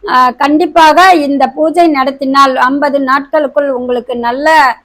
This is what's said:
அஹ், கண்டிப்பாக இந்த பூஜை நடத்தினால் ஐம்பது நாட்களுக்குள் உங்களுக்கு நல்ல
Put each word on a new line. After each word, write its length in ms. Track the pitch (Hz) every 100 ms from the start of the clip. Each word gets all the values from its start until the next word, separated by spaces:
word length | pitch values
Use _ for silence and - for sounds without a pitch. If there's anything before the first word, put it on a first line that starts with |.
அஹ், 320 | 403 254 254 240
கண்டிப்பாக 760 | 285 302 349 339 320 302 370 359
இந்த 320 | 285 277 254
பூஜை 400 | 269 311 320 339
நடத்தினால் 680 | 285 262 269 269 277 277 262
ஐம்பது 440 | 254 277 285 277
நாட்களுக்குள் 680 | 269 277 277 311 285 294 285
உங்களுக்கு 460 | 254 247 247 240 247
நல்ல 320 | 233 254 302 320 269 -